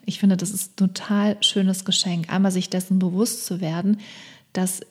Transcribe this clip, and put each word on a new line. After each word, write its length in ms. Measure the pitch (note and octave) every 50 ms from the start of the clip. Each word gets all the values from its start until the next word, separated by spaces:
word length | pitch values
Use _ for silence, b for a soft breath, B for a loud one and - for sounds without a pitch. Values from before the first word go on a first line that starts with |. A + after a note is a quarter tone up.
| -
Ich 140 | G3+ - -
finde, 160 | G#3 G3 F#3
das 140 | F3+ F3 F#3+
ist 220 | G3+ F#3 - - -
ein 20 |
total 640 | - F#3+ F#3 F#3 - - - G#3 G3+ G#3 G#3+ G#3 -
schönes 440 | - - - G3+ F#3+ F#3+ F#3+ F#3 -
Geschenk, 460 | G3 F3+ - - F#3 F3 E3+ E3 -
einmal 200 | - F#3+ G3 F#3+
sich 180 | F#3 F#3 F3+ -
dessen 300 | - F#3 F3+ - F#3+ F#3+
bewusst 460 | F#3 F3 F3+ F#3+ A#3 A#3 - - -
zu 160 | - F#3 F3+
werden, 380 | F#3 D#3+ D#3+ F3 F#3+ G3 G#3+ G#3 B B B B B B B B B B
dass 300 | - F#3 F#3 F#3 - - - _